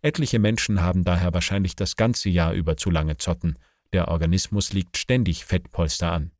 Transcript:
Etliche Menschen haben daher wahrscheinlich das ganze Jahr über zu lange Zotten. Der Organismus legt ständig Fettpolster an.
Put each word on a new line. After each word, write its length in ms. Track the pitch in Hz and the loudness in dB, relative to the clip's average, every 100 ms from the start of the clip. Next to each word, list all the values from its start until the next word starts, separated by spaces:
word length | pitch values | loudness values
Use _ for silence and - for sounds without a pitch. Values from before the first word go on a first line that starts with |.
Etliche 380 | 151 - 147 117 | -2 0 0 2
Menschen 420 | 104 117 - 98 | 2 2 0 2
haben 220 | 87 90 | 2 2
daher 280 | 87 87 90 | 2 2 2
wahrscheinlich 440 | 87 - 98 92 - | 0 0 0 -2 -2
das 180 | 98 | -4
ganze 340 | - 113 120 101 | 0 0 2 0
Jahr 260 | 87 82 | 2 2
über 220 | 98 80 78 | 0 -2 -2
zu 140 | 98 | 0
lange 280 | 82 78 76 | 0 0 -2
Zotten. 380 | - 82 85 76 _ _ _ | -4 -2 -2 -4 _ _ _
Der 160 | 90 85 | -2 0
Organismus 640 | 82 82 92 - 104 - | 0 2 0 0 -2 -2
legt 240 | 98 87 - | -4 -4 -8
ständig 480 | - 127 95 82 | -2 0 2 -2
Fettpolster 680 | - 90 - - 82 - 85 | -2 -4 -2 -4 -2 -2 -2
an. 220 | 85 76 | -2 -4